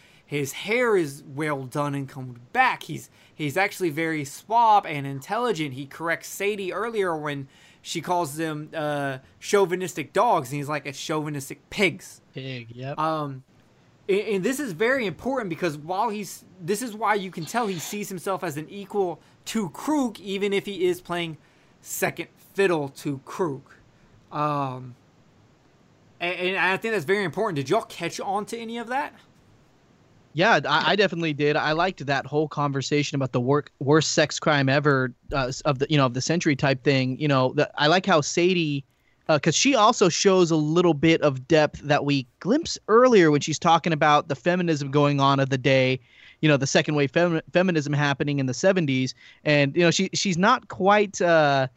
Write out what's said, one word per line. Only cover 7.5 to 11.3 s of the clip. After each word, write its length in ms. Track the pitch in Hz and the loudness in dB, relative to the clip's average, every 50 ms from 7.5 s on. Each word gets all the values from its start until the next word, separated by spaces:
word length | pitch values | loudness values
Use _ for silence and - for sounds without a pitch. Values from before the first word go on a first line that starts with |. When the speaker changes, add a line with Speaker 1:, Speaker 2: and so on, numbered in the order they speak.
| _ _ - - _ _ | _ _ -20 -20 _ _
Speaker 1:
she 200 | - - - 170 | -14 -10 -10 -8
calls 340 | - 170 180 175 175 143 139 | -4 -2 -2 -2 -2 -4 -4
them, 340 | 156 165 160 156 151 151 151 - | -6 -6 -6 -6 -8 -10 -10 -8
uh, 440 | 160 151 147 147 143 139 139 135 131 - _ _ _ | -6 -4 -4 -4 -4 -4 -6 -6 -8 -12 _ _ _
chauvinistic 720 | - - - 202 196 170 180 180 185 170 - - 147 - | -6 0 2 2 4 2 0 -4 -4 -6 -6 -8 -10 -4
dogs, 380 | - 190 214 240 208 175 135 120 | 0 0 2 2 2 0 0 -4
and 80 | 139 143 | -6 -8
he's 100 | 143 135 | -6 -6
like, 200 | 151 147 - 151 | -6 -6 -8 -10
"It's 120 | 135 - | -12 -10
chauvinistic 720 | - - 160 156 147 156 | -6 -4 -4 -4 -4 -6